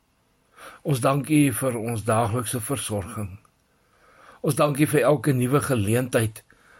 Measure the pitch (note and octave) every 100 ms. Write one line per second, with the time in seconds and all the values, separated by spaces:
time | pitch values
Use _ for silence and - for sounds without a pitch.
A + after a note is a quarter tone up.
0 | _ _ _ _ _ - - - - C3+
1 | C#3 C#3+ C3+ D3+ C#3+ A2+ C3 A#2 A2+ A#2
2 | F#2+ A2 A#2 B2 A2 B2+ A2 C#3 - G#2
3 | G2 A2 G2+ F#2+ _ _ _ _ _ _
4 | _ _ - - - D3 D3+ C#3 D3+ D3+
5 | A#2+ D3 D3+ C3 B2 C#3 A2 B2+ G2+ A#2
6 | B2+ B2 A2 - _ _ _